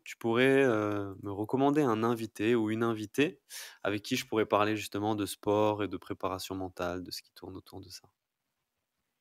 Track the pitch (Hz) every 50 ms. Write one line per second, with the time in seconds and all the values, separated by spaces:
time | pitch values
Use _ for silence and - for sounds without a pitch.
0 | _ - - - - 117 113 120 127 135 135 135 139 127 113 107 107 104 104 104
1 | 101 98 95 95 98 101 101 95 107 - - 127 135 143 139 151 151 127 110 110
2 | 110 117 120 113 113 107 - - 104 113 123 117 110 107 110 110 117 117 113 107
3 | 110 101 - - 143 175 - - _ _ - - - - - - - 101 101 104
4 | - - 110 98 - - - 110 107 - 113 101 104 104 107 104 104 - - 101
5 | 104 107 110 104 101 92 - - - 104 104 104 107 107 104 104 104 92 95 90
6 | - - 101 - - 92 92 92 - - 95 95 95 92 92 - 90 87 87 92
7 | 90 - - - - _ _ - 90 92 95 92 - - - 98 98 92 92 -
8 | - 101 _ _ _ _ _ _ _ _ _ _ _ _ _ _ _ _ _ _
9 | _ _ _ _